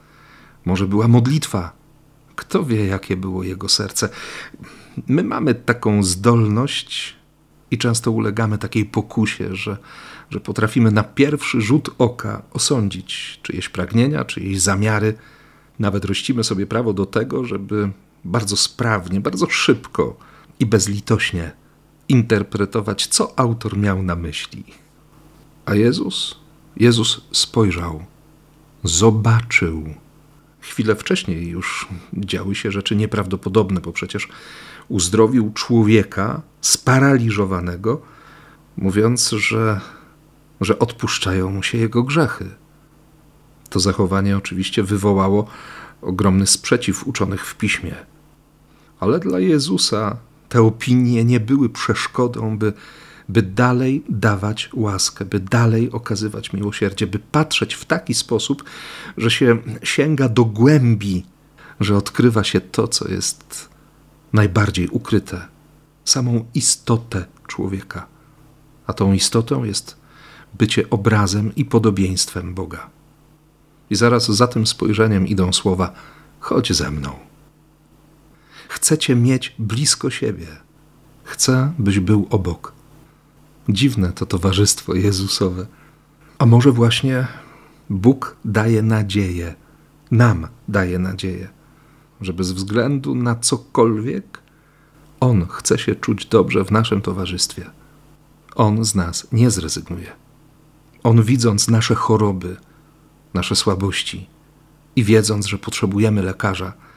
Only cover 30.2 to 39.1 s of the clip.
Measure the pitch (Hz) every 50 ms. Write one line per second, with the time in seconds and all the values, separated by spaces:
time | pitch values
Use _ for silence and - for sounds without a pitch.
30.2 | _ _ _ _ _ _ _ _ - - - - 113 110 107 - - - 185 185
31.2 | - - 85 82 85 85 85 90 - - - - - - 92 87 - - - -
32.2 | 101 92 - 90 92 98 98 - - 107 98 101 95 - 110 104 110 107 - 104
33.2 | 95 92 95 92 - - 95 110 101 92 95 87 82 85 85 - 92 92 - 101
34.2 | - - - - - - - - - - - - - - 120 98 87 87 101 107
35.2 | 113 110 131 123 107 104 107 - - - 120 113 110 104 110 107 98 - - 101
36.2 | 98 113 - 160 - - _ _ - - - - - 131 127 131 139 139 139 127
37.2 | 117 113 104 101 101 95 95 90 90 90 87 87 101 110 131 - - - - -
38.2 | - - - - - - - - _ _ _ - 95 95 92 104 107 117